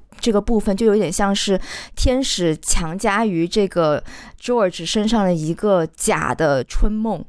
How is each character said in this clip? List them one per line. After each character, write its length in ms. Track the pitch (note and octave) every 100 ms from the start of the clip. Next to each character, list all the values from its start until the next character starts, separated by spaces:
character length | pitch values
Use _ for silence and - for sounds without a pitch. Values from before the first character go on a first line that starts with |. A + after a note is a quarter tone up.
| - -
这 100 | -
个 80 | G3+
部 180 | G#3 A3+
分 180 | G#3 G3
就 80 | A3+
有 100 | G#3
点 160 | E3
像 240 | F#3 G3+ G3
是 240 | - F#3 - - - -
天 260 | - B3+
使 340 | C4 - E3+ D#3
强 360 | - - E3 F#3
加 280 | G3+ G3+ A3+
于 200 | E3 E3+
这 220 | A3 G3
个 340 | F3 D#3 C#3+ - - - -
George 440 | - A#3+ F#3+ F3 D#3+
身 200 | G#3+ G#3
上 200 | A3 F#3+
的 80 |
一 200 | E3+ D#3
个 320 | E3+ G#3 F#3 D#3+ -
假 360 | - D#3+ -
的 300 | A#2+ D#3 C3+
春 260 | A#2 - G#3+
梦。 320 | G#3+ A3 E3+